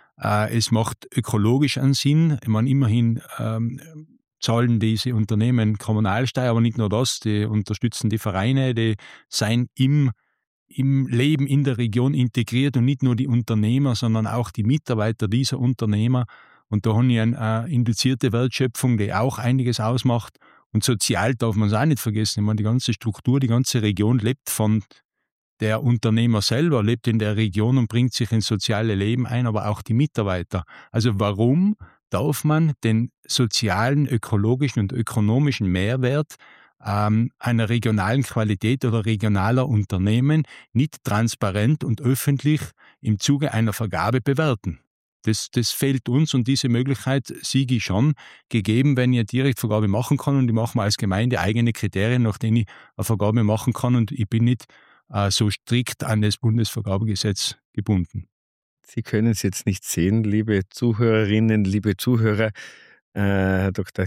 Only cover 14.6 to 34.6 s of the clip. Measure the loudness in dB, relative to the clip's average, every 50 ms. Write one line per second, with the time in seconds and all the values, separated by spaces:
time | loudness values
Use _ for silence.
14.6 | 0 0 0 0 0 -2 -2 0 0 -2 -2 -2 -2 0 0 0 0 -2 -2 -2
15.6 | 0 -2 0 0 0 0 0 2 2 2 2 0 -2 -4 -8 -20 -20 _ _ _
16.6 | _ -4 -4 0 2 2 2 4 4 4 4 4 2 0 0 0 -2 -2 -2 -2
17.6 | -2 -2 0 0 2 0 0 0 0 0 0 2 0 0 0 0 -2 -2 0 -2
18.6 | -2 -2 -2 0 0 2 2 2 0 0 0 0 0 -2 -2 -2 -2 0 0 2
19.6 | 0 0 -2 0 0 0 0 0 0 0 0 0 -4 -8 _ _ _ -20 _ _
20.6 | _ _ -4 -2 0 0 0 0 0 -2 0 0 0 0 0 0 -2 -2 0 0
21.6 | 2 2 2 2 2 2 0 0 -2 -4 -2 -2 -2 -2 -2 -2 0 0 0 0
22.6 | 0 0 0 0 -2 -4 -6 -4 -4 -6 -6 -4 -2 0 2 2 2 2 2 0
23.6 | 0 0 0 0 0 0 0 2 2 2 2 2 0 -2 -4 _ -6 -8 -4 -2
24.6 | 0 0 0 -2 -6 _ -20 _ _ _ _ _ _ _ _ _ _ _ _ -6
25.6 | -2 -2 -2 0 2 0 0 2 2 2 2 2 2 2 2 0 0 0 0 0
26.6 | 2 2 2 2 2 0 0 0 0 -2 0 0 0 0 0 0 0 0 0 0
27.6 | 2 2 2 2 2 2 2 0 0 0 0 -2 -2 0 0 -2 0 0 -2 -2
28.6 | 0 -2 -2 0 0 0 0 0 0 0 0 -2 -2 -2 -2 -2 0 0 -2 -2
29.6 | -2 -2 -4 -4 -4 -2 0 0 0 0 0 -2 -2 0 -2 -2 -4 -4 -6 -6
30.6 | -6 -6 -18 -20 -14 -6 -2 0 0 2 2 2 0 0 2 2 2 2 4 4
31.6 | 2 0 0 -2 -8 -20 _ _ _ -6 -4 -2 -2 -2 -2 -2 0 0 2 2
32.6 | 2 0 0 0 0 0 2 2 0 -2 _ _ _ -6 0 0 0 0 0 -2
33.6 | -2 0 0 0 0 2 2 2 0 0 -2 -4 -2 -2 0 0 2 2 2 0